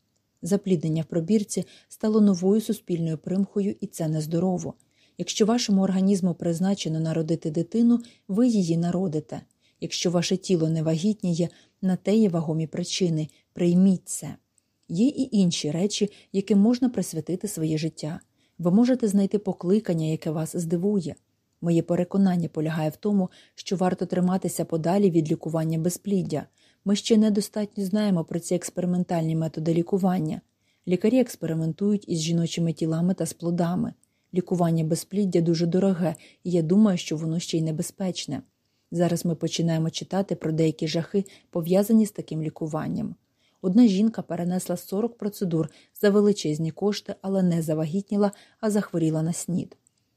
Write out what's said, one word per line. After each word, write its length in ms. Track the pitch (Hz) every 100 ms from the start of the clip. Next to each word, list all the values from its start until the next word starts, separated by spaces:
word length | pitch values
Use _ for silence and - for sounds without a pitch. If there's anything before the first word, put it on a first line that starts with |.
| _ _ _ _
Запліднення 580 | 170 196 190 175 160 160
в 40 | 156
пробірці 600 | 175 165 214 208 - - - _
стало 340 | - 220 220
новою 400 | 208 180 185 220
суспільною 560 | 220 214 - 170 165 160
примхою, 580 | - 190 196 208 202 -
і 60 | 196
це 200 | - 160
нездорово. 680 | 156 151 165 185 180 156 - _ _ _ -
Якщо 280 | 175 - 214
вашому 360 | 240 233 196
організму 520 | 190 190 190 202 175
призначено 680 | 165 170 165 185 202 165 160
народити 520 | 160 160 160 165 165
дитину, 480 | 160 170 226 233 233 - _ -
ви 200 | 196 254
її 300 | 214 170 165
народите. 640 | 170 175 190 151 - - - _ _ -
Якщо 300 | 165 - 185
ваше 260 | 170 165 185
тіло 320 | - 175 160
не 140 | 160
вагітніє, 680 | 156 160 202 208 180 165 165 - _ -
на 140 | 185 180
те 200 | - 220
є 140 | 214
вагомі 380 | 165 160 160 156
причини. 600 | - 180 - 175 156 151 _ _
Прийміть 560 | - 175 175 196 180 -
це. 260 | - 151 - _ _ _ _ -
Є 180 | 170 254
і 300 | - 262 208
інші 340 | 180 - 151
речі, 380 | 160 202 - 202 - _
яким 260 | 196 196 202
можна 300 | 208 247 254
присвятити 580 | 247 180 160 151 190 202
своє 300 | - 160 156
життя. 420 | 160 - 151 170 _ _ _ -
Ви 140 | 170
можете 360 | 196 240 254 220
знайти 320 | 202 196 202
покликання, 640 | 196 - 175 208 214 170 156
яке 260 | 156 170
вас 240 | 160 160 180
здивує. 600 | 165 175 196 208 151 - _ _ _ -
Моє 200 | 170 165
переконання 680 | 165 175 175 196 190 180 165
полягає 400 | - 156 160 156
в 60 | -
тому, 340 | 208 208 185 - _ -
що 200 | - 180
варто 300 | 180 - 180
триматися 600 | 180 180 185 180 - 160
подалі 460 | 165 160 196 202
від 200 | 165 156
лікування 460 | 160 165 160 160 160
безпліддя. 680 | 170 - 202 196 165 147 - _ _ _ 196
Ми 100 | 202
ще 220 | - 220
недостатньо 680 | 214 208 208 214 208 - 190
знаємо 380 | 208 208 175
про 160 | 156 170
ці 160 | - 180
експериментальні 800 | - - 175 180 180 175 160 160
методи 380 | 160 160 160
лікування. 680 | 170 170 196 185 180 156 - _ _ _ _ -
Лікарі 320 | 180 214 254
експериментують 880 | 247 - 160 160 160 160 202 202 -
із 120 | 170
жіночими 520 | 156 170 165 - 165
тілами 400 | 156 160 160 175
та 120 | 190 165
з 80 |
плодами. 600 | - 170 175 170 180 - - _ _ _
Лікування 500 | 180 180 180 170 165
безпліддя 580 | 156 165 - 190 196 175
дуже 240 | 165 165 170
дороге, 500 | 185 196 170 180 - - _
і 80 | 180
я 100 | 175
думаю, 360 | 156 190 214 180
що 200 | - 156
воно 220 | 160 165
ще 180 | - 165
й 40 |
небезпечне. 800 | 160 156 170 - 190 175 - 135 - _ _ _ -
Зараз 340 | 170 170 170 175
ми 100 | 160
починаємо 540 | 160 - 165 160 160
читати 460 | - - 185 196 170
про 160 | -
деякі 360 | 160 160 156 160
жахи, 380 | 170 160 202 196 - _
пов'язані 560 | 175 165 185 208 226 208
з 60 |
таким 320 | - - 156
лікуванням. 720 | 156 - 160 156 147 170 143 - _ _ _ _
Одна 260 | 190 190 240
жінка 340 | 185 220 220
перенесла 560 | - 170 175 180 - 175
сорок 400 | - 190 233 233
процедур 520 | 208 202 190 165 160 - _ -
за 80 | 208
величезні 640 | 208 208 202 151 151 160
кошти, 440 | - 202 202 - -
але 220 | 196 196
не 180 | 180 170
завагітніла, 720 | 156 156 156 185 202 202 202 - - -
а 100 | 220
захворіла 540 | 208 190 175 160 156
на 100 | 160
снід. 440 | 165 - 180 - - _ _ _